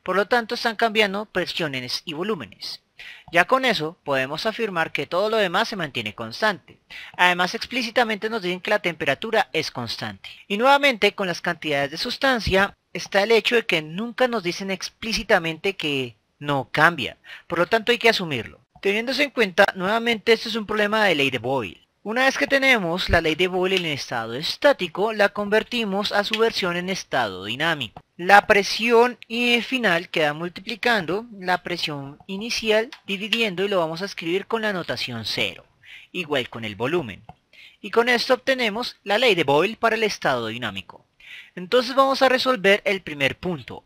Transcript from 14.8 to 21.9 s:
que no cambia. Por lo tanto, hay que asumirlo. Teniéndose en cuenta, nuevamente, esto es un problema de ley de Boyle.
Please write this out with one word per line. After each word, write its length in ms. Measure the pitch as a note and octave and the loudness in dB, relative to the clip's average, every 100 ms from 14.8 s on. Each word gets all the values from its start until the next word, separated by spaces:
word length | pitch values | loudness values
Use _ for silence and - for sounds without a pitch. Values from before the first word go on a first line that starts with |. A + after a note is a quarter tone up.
| - _ A3+ G#3+ A3+ G3 E3 D#3+ G3+ | -8 _ -6 -4 2 2 2 -4 -4
que 400 | F#3+ D#3 C#3 B2 _ _ _ | -2 -4 -2 -4 _ _ _
no 300 | D3 C#3 B2 | -2 -2 0
cambia. 460 | - D#3+ D#3+ F#2+ - - - _ | 4 4 4 -8 -10 -20 -20 _
Por 120 | E3 | 0
lo 80 | F3 | 2
tanto, 240 | A3+ G#3+ | 2 2
hay 60 | A#3+ | 4
que 120 | A3+ | 4
asumirlo. 520 | G#3+ E3+ B2+ G#2 - _ _ | 2 -2 -4 -6 -16 _ _
Teniéndose 420 | G3 G3+ A#3+ B3+ | -2 -2 -2 -2
en 80 | C#4+ | -2
cuenta, 340 | - G#3 F3 G3 | 0 0 4 4
nuevamente, 580 | F#3 F3+ A3+ A#3 A3+ - | 4 -2 0 0 0 2
esto 160 | A#3 A#3 | 2 2
es 60 | |
un 100 | A3 | -6
problema 400 | G3+ G#3+ G#3 G#3+ | -2 0 2 4
de 100 | G3+ | 4
ley 140 | D3+ C#3 | 4 2
de 100 | B2 | 0
Boyle. 420 | B2 C3+ G2 - _ | -2 -2 -4 -10 _